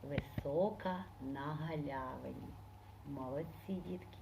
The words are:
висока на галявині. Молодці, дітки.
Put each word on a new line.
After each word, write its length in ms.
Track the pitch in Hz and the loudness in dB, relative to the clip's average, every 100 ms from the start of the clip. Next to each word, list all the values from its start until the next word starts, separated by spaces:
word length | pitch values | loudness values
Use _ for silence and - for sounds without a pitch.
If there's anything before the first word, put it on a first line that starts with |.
висока 1000 | 139 143 - - 143 147 202 214 185 185 196 - | 2 2 2 -2 2 6 6 6 2 2 -2 -4
на 180 | 135 135 | -2 0
галявині. 1120 | 143 156 160 156 143 135 131 131 127 131 - - - - - - - | 0 0 2 2 2 0 -2 -2 -4 -6 -6 -10 -12 -14 -14 -12 -6
Молодці, 680 | 139 131 139 160 - - 185 170 | -4 0 0 -2 -4 -2 0 0
дітки. 300 | 180 - - | -4 -4 -12